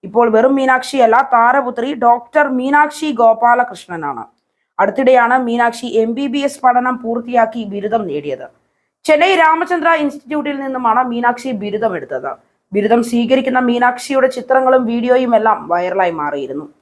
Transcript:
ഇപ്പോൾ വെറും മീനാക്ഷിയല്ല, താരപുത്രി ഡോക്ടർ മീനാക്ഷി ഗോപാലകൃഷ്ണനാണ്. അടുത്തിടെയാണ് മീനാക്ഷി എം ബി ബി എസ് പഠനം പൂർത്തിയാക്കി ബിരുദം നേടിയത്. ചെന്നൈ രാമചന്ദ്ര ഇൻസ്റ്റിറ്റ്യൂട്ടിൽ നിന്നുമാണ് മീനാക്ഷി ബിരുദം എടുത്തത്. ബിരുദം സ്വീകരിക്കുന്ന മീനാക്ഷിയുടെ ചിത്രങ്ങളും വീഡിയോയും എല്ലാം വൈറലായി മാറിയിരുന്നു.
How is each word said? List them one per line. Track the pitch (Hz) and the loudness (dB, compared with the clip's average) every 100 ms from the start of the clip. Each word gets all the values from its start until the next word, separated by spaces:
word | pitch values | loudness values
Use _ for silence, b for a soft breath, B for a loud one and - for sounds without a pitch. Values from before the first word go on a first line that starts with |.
| 190 | -2
ഇപ്പോൾ | 220 233 | 0 4
വെറും | 220 247 269 | 4 4 2
മീനാക്ഷിയല്ല, | 262 254 254 277 233 226 262 | 2 0 0 2 4 4 4
താരപുത്രി | 240 233 269 247 247 247 285 240 | 4 4 2 0 -6 -6 0 2
ഡോക്ടർ | 240 240 302 294 254 | 2 0 0 0 0
മീനാക്ഷി | 262 294 294 - 311 233 | 0 2 2 -2 -6 2
ഗോപാലകൃഷ്ണനാണ്. | 226 226 240 240 247 180 - 170 147 123 113 _ _ _ _ - | 2 4 2 2 0 -4 -12 -8 -8 -8 -12 _ _ _ _ -2
അടുത്തിടെയാണ് | 196 202 254 254 233 254 240 | -2 2 4 4 4 2 0
മീനാക്ഷി | 240 233 233 247 220 | 0 0 -2 -4 -2
എം | 226 233 | -2 -2
ബി | 277 | -4
ബി | 285 277 | -2 -4
എസ് | 277 | 0
പഠനം | 254 247 247 247 | 2 2 0 -4
പൂർത്തിയാക്കി | 233 233 233 240 226 233 208 | -6 -6 -2 0 0 -2 -8
ബിരുദം | 202 202 220 196 | -8 -4 -4 -4
നേടിയത്. | 147 147 131 120 _ _ _ _ _ - | -8 -8 -10 -12 _ _ _ _ _ 0
ചെന്നൈ | 302 349 370 | 2 4 4
രാമചന്ദ്ര | 320 320 349 349 330 330 | 4 2 0 -2 0 0
ഇൻസ്റ്റിറ്റ്യൂട്ടിൽ | 294 294 - 302 294 277 | 0 -6 -8 -6 -4 -6
നിന്നുമാണ് | 269 262 240 220 254 | -6 -4 0 0 0
മീനാക്ഷി | 233 240 240 262 220 | -2 -2 -2 -4 -6
ബിരുദം | 208 208 220 175 | -6 -4 -4 -4
എടുത്തത്. | 135 131 135 - _ _ _ 196 | -8 -10 -8 -12 _ _ _ -2
ബിരുദം | 202 233 233 | 2 2 2
സ്വീകരിക്കുന്ന | 240 233 262 262 254 247 | -2 2 0 2 0 0
മീനാക്ഷിയുടെ | 240 247 247 - 269 262 262 | 0 0 -2 -4 0 0 -2
ചിത്രങ്ങളും | 247 262 262 262 240 | 0 0 4 2 2
വീഡിയോയും | 233 240 254 254 226 | -4 0 0 2 2
എല്ലാം | 220 208 - | 2 0 -2
വൈറലായി | 175 180 185 185 165 | -4 -2 -2 -2 -2
മാറിയിരുന്നു. | 147 147 135 139 147 _ | -6 -6 -8 -10 -12 _